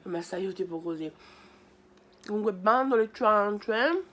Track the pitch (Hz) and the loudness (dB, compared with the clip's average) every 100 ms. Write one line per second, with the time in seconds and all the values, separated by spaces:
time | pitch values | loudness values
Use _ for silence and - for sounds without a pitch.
0 | - 170 170 180 190 185 190 165 170 165 | -6 -6 -6 -6 -6 -4 -6 -6 -6 -6
1 | 156 - - - - - - _ _ _ | -8 -12 -20 -20 -20 -20 -20 _ _ _
2 | _ _ - 208 214 190 190 240 269 240 | _ _ -6 -2 -2 0 2 2 4 2
3 | 220 - 233 214 208 208 - 220 269 339 | 2 2 4 4 2 -2 -2 0 2 0
4 | 370 | -4